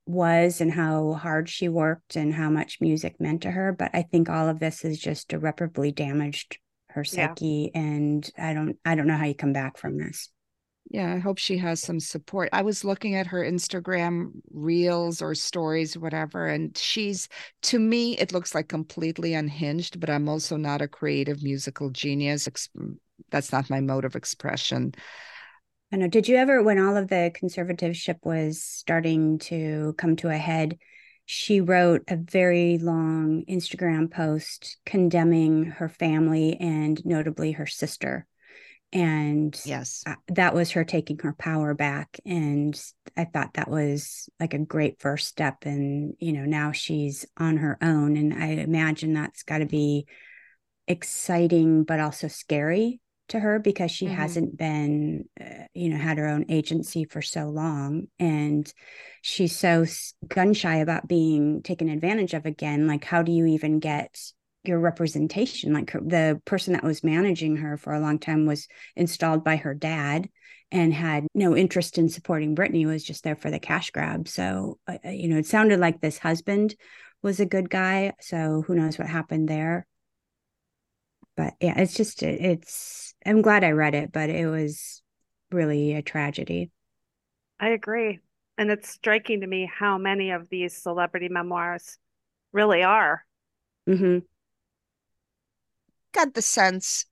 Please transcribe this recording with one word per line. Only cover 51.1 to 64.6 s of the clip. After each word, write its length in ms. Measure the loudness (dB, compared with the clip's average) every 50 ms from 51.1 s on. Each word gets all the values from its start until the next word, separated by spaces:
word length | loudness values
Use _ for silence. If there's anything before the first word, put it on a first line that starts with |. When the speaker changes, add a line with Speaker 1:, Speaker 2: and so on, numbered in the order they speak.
| -8 -8 -2 0 2 4 4 6 6 6 8 8 6 6 4
Speaker 1:
but 140 | 4 0 0
also 280 | 0 -2 -4 -6 -8
scary 720 | -8 -8 -10 -4 -2 0 0 2 2 2 2 2 0 -2 -6 _ _ _ _ _ -6 -6
to 60 | -2
her 200 | 0 2 0 2
because 320 | 2 0 0 0 -2 -4
she 140 | -2 -4 -4
Speaker 2:
Mm-hmm. 100 | -4 -2
Speaker 1:
hasn't 420 | -2 -2 -2 0 -2 -2 -2 -2
been, 680 | -4 -4 -2 0 0 0 0 0 0 0 -2 -4 -6 -10 -12 _ -20
uh, 260 | -18 -18 -18 -18 -20 -16 _
you 140 | -4 -2 -2
know, 80 | 0
had 200 | 0 0 0 0
her 100 | 0 0
own 180 | 0 0 -2 0 0
agency 540 | 0 0 0 0 -2 -4 -4 -4 -4 -4 -4
for 180 | -4 -6 -10
so 280 | -8 -6 -6 -6 -6 -4
long. 580 | -4 -4 -4 -4 -4 -4 -4 -4 -4 -6 -6 -10 _ -2
And 520 | 0 0 2 0 0 0 0 0 -2 -4 -12 _ -20 -20 -20 -20 -20 -20 -20 _
she's 340 | -10 -8 -2 0 0 0 0
so 280 | 2 4 4 6 4 4
s-, 300 | 2 -2 -10 -12 -14 -14 _ -14
gun 260 | -4 0 2 4 4 4
shy 240 | 4 2 0 2
about 300 | 2 2 2 0 -2 -2
being 540 | 0 2 4 4 4 4 4 4 2 2 -2
taken 280 | -2 -4 -4 -2 0 -2
advantage 440 | 0 0 0 0 2 2 0 0 -2
of 120 | -4 -4
again. 400 | -4 -6 -4 -4 -2 2 2 2
Like, 160 | 2 2 0 -2
how 180 | 0 2 2
do 100 | 4 4
you 140 | 4 4 4
even 340 | 4 4 2 2 2 2 2
get 380 | 0 0 -2 -2 -4 -6 _ -16 -18 -18 _ _ _ _ _ _